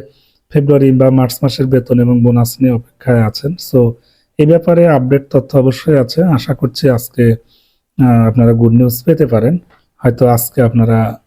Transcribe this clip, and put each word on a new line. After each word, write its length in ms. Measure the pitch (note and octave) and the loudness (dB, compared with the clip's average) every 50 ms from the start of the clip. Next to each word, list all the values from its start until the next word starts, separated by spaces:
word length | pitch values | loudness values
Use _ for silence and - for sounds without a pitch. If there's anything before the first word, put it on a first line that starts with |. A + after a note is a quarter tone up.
| - - _ _ _ _ _ _ _ _ | -4 -10 _ _ _ _ _ _ _ _
ফেব্রুয়ারি 420 | - D3+ C#3 C#3+ C#3+ C#3 C#3 C3+ | -4 -2 0 2 2 2 4 2
বা 180 | C3 B2+ C3 C3 | 2 2 2 2
মার্চ 300 | C3 C3 B2+ A#2+ - - - | 2 2 0 -2 -2 -4 -4
মাসের 220 | C3 - - C3+ | -4 -4 -4 -2
বেতন 340 | C3 C3 B2+ B2 - B2+ B2 | -2 0 -2 0 0 0 0
এবং 240 | A#2+ A#2+ B2 A#2+ A#2 | 2 2 0 2 2
বোনাস 340 | A#2+ A#2+ A#2+ A#2+ A#2+ - - | 2 2 2 0 -2 -2 -2
নিয়ে 120 | C3+ B2+ A#2+ | -2 -2 -2
অপেক্ষায় 500 | A#2 - _ _ _ - B2+ B2 A#2 A2 | -2 -6 _ _ _ -4 -2 0 0 0
আছেন, 300 | G#2+ - - - C#3+ F3+ - - - | -2 -4 -6 -8 -8 -8 -10 -12 -4
so 200 | - B2+ A#2+ A#2 A#2 - _ _ _ _ _ _ _ - | -2 0 0 0 -2 -8 _ _ _ _ _ _ _ -2
এই 80 | D3+ | 2
ব্যাপারে 420 | D3+ E3+ E3+ E3+ F3+ E3+ E3+ E3+ E3+ | 2 2 2 2 0 2 2 2 2
আপডেট 360 | D3+ C3+ B2+ B2+ C#3 C3+ C#3 - | 2 0 0 0 -2 -2 -2 -2
তথ্য 280 | - C3+ - - - C#3 | -4 -4 -4 0 -2 0
অবশ্যই 400 | B2+ C3 B2 - - D#3+ D3+ C#3 | 0 0 -2 -2 -2 -2 0 0
আছে। 260 | B2 A#2 - D#3+ F3 | -2 -2 -2 -2 0
আশা 300 | F3+ D3+ A#2+ - - C3+ | 0 0 -2 -2 -6 -6
করছি 360 | - D#3 B2 - - - C#3 | -4 -4 -6 -6 -2 -2 -2
আজকে, 460 | B2 A#2 - - - - A#2+ A#2 A2+ A2+ - _ _ _ _ _ _ _ _ _ _ - | -2 -2 -4 -8 -4 0 0 0 0 -2 -6 _ _ _ _ _ _ _ _ _ _ 0
আহ, 260 | C3 B2 A#2+ A#2 A2+ A2+ | 0 2 2 2 2 2
আপনারা 260 | G#2+ B2 A#2 A#2 A#2 | 2 2 2 2 2
গুড 180 | A2+ A#2 A2+ | 2 2 2
নিউজ 320 | A2+ A#2+ B2+ B2 A#2+ - - | 2 2 2 0 -2 -4 -2
পেতে 220 | F3+ D#3+ D#3+ D#3 | -2 0 0 0
পারেন। 320 | A#2+ A#2 G#2+ A2 C3 E3+ F3 - _ _ _ _ _ _ _ | 0 0 0 0 0 -2 -4 -6 _ _ _ _ _ _ _
হয়তো 300 | - B2+ A#2+ - C3 A#2+ | -4 -4 0 0 0 0
আজকে 340 | A#2+ A#2 - - - C#3 | 0 -2 -4 -6 -2 -2
আপনারা 580 | B2 A#2 A2+ A#2 A#2 A#2 A2+ A2+ A2 G#2 - - _ | -2 0 0 0 0 0 0 0 -2 -4 -6 -10 _